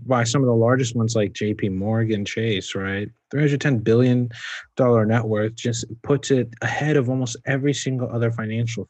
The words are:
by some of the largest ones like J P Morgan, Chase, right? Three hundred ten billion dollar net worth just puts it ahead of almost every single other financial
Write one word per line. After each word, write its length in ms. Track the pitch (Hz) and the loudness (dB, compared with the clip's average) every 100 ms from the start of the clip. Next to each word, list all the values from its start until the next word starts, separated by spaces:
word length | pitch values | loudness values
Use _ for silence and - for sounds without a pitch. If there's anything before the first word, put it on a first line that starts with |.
| - | 0
by 180 | 123 117 | 0 2
some 160 | 143 | 2
of 60 | 127 | 4
the 80 | 113 | 4
largest 400 | 117 131 120 120 | 4 2 0 -2
ones 200 | 110 113 | 0 0
like 160 | 101 | -2
J 220 | - 107 | -2 -4
P 160 | 104 107 | -2 -2
Morgan, 560 | 95 104 113 110 107 101 | -2 -2 0 0 -2 -4
Chase, 500 | - 113 95 - 98 | -4 -2 -2 -4 -6
right? 340 | 95 98 104 - _ | -4 -4 -6 -12 _
Three 100 | 139 | 0
hundred 200 | 147 139 | 2 2
ten 160 | 147 117 | 2 2
billion 520 | 110 117 127 123 120 - - - - - | 4 4 6 4 0 -6 -14 -14 -8 0
dollar 300 | 127 113 107 | 4 4 4
net 180 | 120 | 2
worth 320 | 110 107 110 113 | 2 0 -2 -2
just 300 | 123 117 - - | -4 -4 -6 -6
puts 280 | - 143 - | -2 0 2
it 180 | 131 117 - | 0 0 -4
ahead 360 | 120 - 151 147 | -4 -2 0 2
of 120 | 120 | 2
almost 280 | 131 120 - - | 0 -4 -6 -4
every 300 | 135 143 139 | -2 0 -2
single 340 | 143 127 123 | -2 -4 -4
other 200 | 117 117 | -2 -2
financial 580 | 117 110 113 117 113 92 | -2 -4 -2 -4 -4 -10